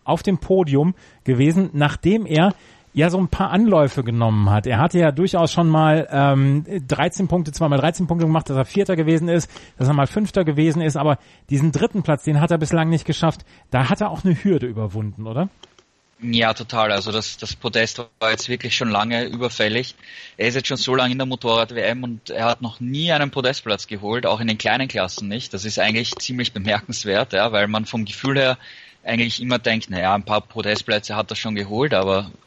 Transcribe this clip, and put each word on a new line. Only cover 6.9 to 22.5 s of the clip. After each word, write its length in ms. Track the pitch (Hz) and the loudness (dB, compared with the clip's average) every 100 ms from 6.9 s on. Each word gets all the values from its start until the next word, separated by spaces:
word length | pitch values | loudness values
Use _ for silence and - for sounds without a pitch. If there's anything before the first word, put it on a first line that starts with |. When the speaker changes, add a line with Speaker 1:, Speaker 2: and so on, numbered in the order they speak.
| 147 170 - 185 | 0 0 0 0
Speaker 1:
Punkte, 240 | 180 156 | 0 -2
zweimal 260 | - 160 139 | 0 2 2
dreizehn 300 | 151 175 180 | 2 0 -2
Punkte 180 | 170 160 | 0 2
gemacht, 240 | 156 151 | 2 0
dass 60 | 135 | -2
er 80 | |
Vierter 320 | 131 196 196 170 | 0 0 0 2
gewesen 320 | 156 160 170 | 2 2 2
ist, 200 | 170 - - - - | 0 0 -10 -14 -2
dass 100 | 131 | 2
er 80 | |
mal 140 | 147 135 | 2 2
Fünfter 360 | 214 208 202 | 0 -2 0
gewesen 380 | 156 147 160 151 | 0 2 2 2
ist, 140 | 156 156 | 0 0
aber 220 | 151 135 _ _ - | 0 0 _ _ -2
diesen 220 | 143 160 | 0 2
dritten 320 | 139 - 208 | 2 0 0
Platz, 220 | 160 143 | 0 0
den 160 | - 147 | 2 2
hat 100 | 165 | 4
er 80 | 165 | 2
bislang 300 | 156 170 160 | 0 0 2
nicht 160 | 165 | 0
geschafft. 400 | - - 165 - - - - | -2 0 0 -2 -10 -20 -4
Da 180 | 120 127 | 0 2
hat 120 | - | 0
er 100 | 208 | -2
auch 140 | 160 | -2
eine 100 | 190 160 | 0 2
Hürde 240 | 202 151 120 | 2 0 -2
überwunden, 600 | 110 107 107 107 104 110 | -6 -6 -4 -8 -8 -8
oder? 200 | 117 190 _ - _ _ _ _ - | -4 -4 _ -20 _ _ _ _ -10
Speaker 2:
Ja, 340 | 117 117 113 | -2 2 2
total. 360 | 110 113 117 107 | 0 -4 0 2
Also 220 | 101 104 | 0 -2
das, 240 | 110 - - | -4 -6 -10
das 180 | 110 | -12
Podest 500 | - 120 113 113 - 117 - | -8 -4 -2 -2 -4 -12 -4
war 120 | 110 | -2
jetzt 160 | 110 - | -2 -4
wirklich 260 | 123 120 | -6 -4
schon 160 | - 120 | -2 0
lange 360 | 101 113 117 120 | 0 0 -2 -4
überfällig. 680 | 120 123 - 107 117 127 - - - - - | -4 -4 0 0 0 -4 -12 -20 -20 -14 -4
Er 120 | 110 | -2
ist 80 | 131 | -2
jetzt 100 | - | -2
schon 120 | 135 | -4
so 180 | - 131 | 0 2
lange 160 | 127 | 2
in 60 | 127 | 0
der 100 | 131 | -4
Motorrad-W 520 | 127 120 113 113 117 | -4 0 0 0 -2
M 220 | 101 123 | -2 -2
und 280 | 123 113 - | -6 -10 -8
er 160 | - | -2
hat 160 | 113 | -2